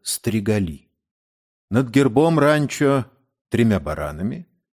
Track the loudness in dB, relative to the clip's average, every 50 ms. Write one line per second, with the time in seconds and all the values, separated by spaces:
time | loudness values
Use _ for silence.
0 | -12 -10 -10 -8 -6 -4 -4 -2 -2 -2 -2 -2 -2 -4 -6 -10 _ _ _ _
1 | _ _ _ _ _ _ _ _ _ _ _ _ _ -4 -2 -2 0 2 2 2
2 | 2 4 4 2 2 4 4 4 4 4 2 2 0 -2 -2 0 0 2 2 0
3 | -2 -6 _ _ _ _ _ _ _ _ 0 2 2 2 2 0 -2 -4 -8 -8
4 | -8 -8 -8 -8 -8 -8 -8 -10 -14 _ _ _ _ _ _